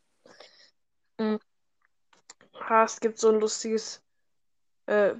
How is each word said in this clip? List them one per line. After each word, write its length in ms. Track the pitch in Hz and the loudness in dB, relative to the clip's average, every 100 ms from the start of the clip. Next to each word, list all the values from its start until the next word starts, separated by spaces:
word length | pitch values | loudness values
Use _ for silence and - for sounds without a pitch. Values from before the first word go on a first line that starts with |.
| _ _ _ - - _ _ _ _ _ _ - | _ _ _ -20 -20 _ _ _ _ _ _ -6
Mhm. 220 | 220 214 _ _ _ _ _ _ _ _ - - _ - | -4 -4 _ _ _ _ _ _ _ _ -20 -20 _ -12
Ha, 240 | - 226 | 0 2
es 160 | 220 - | 2 0
gibt 180 | 226 220 | -6 0
so 120 | 226 | 2
ein 100 | 220 | 2
lustiges, 640 | 214 - 226 220 - - _ _ _ _ _ _ _ _ - | 0 -4 -4 -4 -6 -14 _ _ _ _ _ _ _ _ -2
äh, 280 | 208 202 233 | 2 2 0